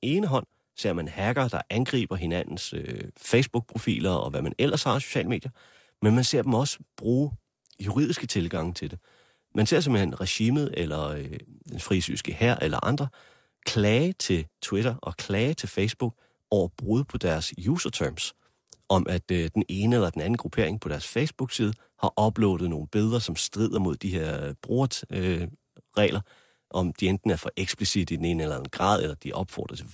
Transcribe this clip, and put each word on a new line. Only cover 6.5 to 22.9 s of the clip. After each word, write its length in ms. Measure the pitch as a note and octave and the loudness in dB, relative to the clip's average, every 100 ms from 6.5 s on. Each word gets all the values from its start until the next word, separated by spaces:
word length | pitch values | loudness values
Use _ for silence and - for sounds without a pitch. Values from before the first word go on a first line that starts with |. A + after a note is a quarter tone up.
også 240 | A2+ C#3+ - - - | 2 2 -4 -12 -6
bruge 360 | A2 B2+ D3 - _ _ _ - | 0 2 2 -4 _ _ _ -10
juridiske 460 | G2+ B2 D#3 F3 - | -2 0 2 0 -2
tilgange 480 | G#2 E2+ E2 E2+ | -2 -2 -2 -4
til 160 | E2+ D2+ | -4 -8
det. 80 | E2+ _ _ _ _ _ | -10 _ _ _ _ _
Man 120 | - A2 | 0 4
ser 140 | D#3+ | 4
simpelthen 400 | C#3+ G#2+ F#2 - | 4 4 2 0
regimet 540 | F#2+ - A2+ C#3+ C#3+ - | -2 0 2 2 0 -2
eller, 320 | D#2+ D2+ D2 | -2 -2 -4
øh, 300 | D2 C#2 C#2+ - - - | -6 -8 -12 -14 -20 -12
den 120 | E2 | -8
frie 220 | - F#2+ | 0 0
syriske 300 | - - - | 0 -4 -6
hær 240 | D#2+ A#2+ - | 0 0 2
eller 280 | D#2 - | 0 0
andre 240 | - D3 C#3 - - _ _ _ - | 0 0 -2 -6 -20 _ _ _ -2
klage 460 | A2+ G#2 A#2 E3+ | 2 4 4 2
til 340 | - - F2 D2+ _ | 0 0 0 -2 _
Twitter 320 | - G2 A#2+ | -2 0 0
og 220 | A#2+ - - | -2 -6 -8
klage 380 | - G2 B2+ | -2 0 0
til 140 | E3 - | 0 -4
Facebook 460 | - G#2 - A#2 - _ _ - | 0 0 0 -4 -4 _ _ 0
over 180 | G#2 F2 | 2 2
brud 360 | - G#2+ A2+ | -2 0 0
på 140 | C#3+ - | 0 -2
deres 340 | F2 D#2+ - - F#2 | 0 0 -2 -4 0
user 220 | E3+ - | 0 0
terms, 440 | - D2+ D2+ - - _ _ _ - - | -2 -4 -4 -8 -8 _ _ _ -8 2
om 180 | F#2+ - | 2 4
at, 220 | F2 - | -2 0
øh, 200 | F2+ D#2+ | 0 0
den 100 | G#2+ - | 0 -2
ene 280 | F#2 A2 A#2+ | 2 4 4
eller 140 | F2+ | 2
den 100 | E2 | 0
anden 160 | E2+ A#2 | -2 -2
gruppering 440 | - - E2+ G#2+ | -2 0 0 0
på 80 | D2+ | -4
deres 180 | D2 - | -6 -4
Facebook-side 640 | A#2 D3+ - C3 - G#2 G#2+ _ - | -2 -2 -2 -4 0 0 -2 _ -2
har 280 | - - G#2+ | 0 4 2
uploadet 440 | A2 G#2 F2 F2 | 4 4 4 0
nogle 160 | D#2 | -2
billeder, 320 | D2+ | -2